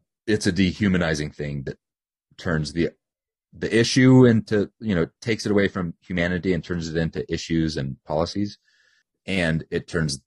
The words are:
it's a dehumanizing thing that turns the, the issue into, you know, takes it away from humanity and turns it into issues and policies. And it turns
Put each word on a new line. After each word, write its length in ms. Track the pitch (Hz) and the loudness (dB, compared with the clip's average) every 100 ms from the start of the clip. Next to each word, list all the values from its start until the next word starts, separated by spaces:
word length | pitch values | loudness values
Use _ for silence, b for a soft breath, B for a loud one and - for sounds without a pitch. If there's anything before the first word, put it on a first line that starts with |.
| _ _ - | _ _ -4
it's 220 | 104 101 | -2 0
a 40 | |
dehumanizing 800 | 87 95 80 104 90 85 76 76 | 0 0 2 0 2 0 -2 -6
thing 320 | - 73 71 | -8 -8 -8
that 140 | 65 - _ _ _ _ _ - | -10 -12 _ _ _ _ _ -10
turns 360 | 92 80 73 | -4 -2 -2
the, 160 | 82 78 - _ _ _ _ _ | -2 -4 -6 _ _ _ _ _
the 200 | - 85 110 | -10 0 0
issue 500 | 120 135 127 131 123 | 2 4 6 8 8
into, 440 | 113 - 107 92 - | 6 2 -2 -2 -6
you 140 | 110 | -2
know, 140 | 90 80 _ | 0 0 _
takes 240 | - 107 107 | -4 -2 0
it 60 | |
away 160 | 104 95 | 2 2
from 260 | 101 85 - | -2 -6 -8
humanity 520 | - 90 87 90 95 | -8 -4 -2 -2 -2
and 100 | 85 | -2
turns 260 | - 87 82 | -4 -6 -4
it 80 | 80 | -2
into 340 | 82 78 - | -2 -4 -6
issues 460 | 82 - 82 80 78 | -8 -2 -2 0 -4
and 180 | 67 65 - | -8 -10 -6
policies. 520 | 76 85 101 104 - _ _ _ _ _ _ - | -4 -2 -4 -8 -10 _ _ _ _ _ _ -6
And 400 | 95 85 80 - | -2 0 -2 -4
it 160 | 85 - | -8 -4
turns 340 | 87 76 67 | -4 -4 -6